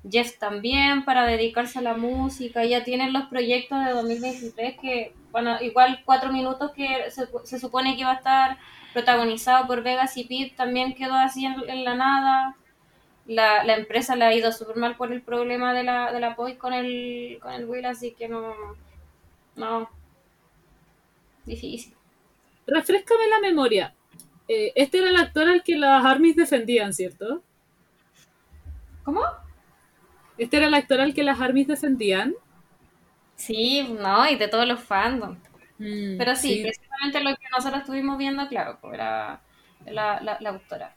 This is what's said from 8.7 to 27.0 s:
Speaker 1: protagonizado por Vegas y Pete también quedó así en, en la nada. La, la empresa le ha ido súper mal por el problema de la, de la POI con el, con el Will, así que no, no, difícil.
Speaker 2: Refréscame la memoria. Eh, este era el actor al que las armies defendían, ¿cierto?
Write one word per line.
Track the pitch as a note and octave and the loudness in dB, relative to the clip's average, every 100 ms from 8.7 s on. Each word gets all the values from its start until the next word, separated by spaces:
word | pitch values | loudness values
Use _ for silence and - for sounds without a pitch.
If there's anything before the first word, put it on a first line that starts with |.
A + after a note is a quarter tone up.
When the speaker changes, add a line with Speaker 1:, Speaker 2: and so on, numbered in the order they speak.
| - - | -20 -6
Speaker 1:
protagonizado | A#3+ A#3+ A#3+ A3+ A3+ - B3+ B3 | 0 2 4 2 -2 4 4 4
por | A#3+ | -2
Vegas | A#3 B3+ C4 B3+ | -2 0 -2 -4
y | |
Pete | A#3+ B3+ C4 - | -8 -6 -8 -4
también | B3+ B3 C4 | -2 0 -2
quedó | C4 C4 | -4 0
así | C4 C4 C4 C4+ | 2 2 0 -6
en, | C4 B3 | -6 -8
en | C4 | -6
la | B3 | -4
nada. | B3 C4+ C#4 C4+ C4+ C4 - _ _ _ _ _ _ - | 0 2 2 4 2 0 -6 _ _ _ _ _ _ -4
La, | A3+ A3 G#3 | 2 6 6
la | A3+ A3 | 4 2
empresa | G#3+ A3 B3 B3 | 2 -2 0 4
le | |
ha | A3+ | 6
ido | A3+ A3+ | 6 2
súper | A3+ A3 A3 | -2 -8 -4
mal | A#3+ A#3 | -4 -4
por | B3 | -6
el | B3 | -6
problema | A#3+ A#3+ A#3+ B3 B3 | -4 -4 -2 -2 0
de | B3 | 0
la, | B3 B3 A#3+ | 0 -2 -2
de | A#3+ | -2
la | A#3 | -4
POI | A#3 B3 B3+ | -4 -8 -6
con | B3+ | -6
el, | B3 B3 B3 B3 A#3+ A#3+ A#3 | -4 -4 -6 -8 -10 -12 -14
con | B3 | -14
el | B3+ A#3 | -12 -8
Will, | B3 B3 | -6 -6
así | A#3+ A#3+ | -8 -12
que | A#3 A3+ | -10 -10
no, | A3+ A3+ G#3+ G#3 - - - - _ _ _ _ | -8 -10 -12 -16 -18 -20 -20 -20 _ _ _ _
no, | - A3 A3+ A3+ - _ _ _ _ _ _ _ _ _ _ _ _ _ _ | -12 -6 -6 -6 -16 _ _ _ _ _ _ _ _ _ _ _ _ _ _
difícil. | - A3+ - A#3 - _ _ _ _ _ _ _ - | -16 -12 -12 -12 -16 _ _ _ _ _ _ _ -2
Speaker 2:
Refréscame | D#4 D#4+ G4 - A4+ A4 | 0 2 0 4 4 4
la | A4 | 2
memoria. | G4+ D#4+ B3+ G#3 E3 _ _ - - _ - | 2 2 4 2 0 _ _ -20 -20 _ -4
Eh, | A3 G#3+ | -2 0
este | - C#4 F#4 | 2 2 4
era | F#4 | 4
el | F4+ | 4
actor | E4+ D4+ D#4+ | 2 2 4
al | F4+ | 4
que | F4+ D4+ | 2 2
las | C#4 C4+ | 6 6
armies | C4 C4+ E4 D#4 | 6 6 6 6
defendían, | E4 C4 A3+ A#3 G3+ | 4 2 2 4 4
¿cierto? | F#3+ | 2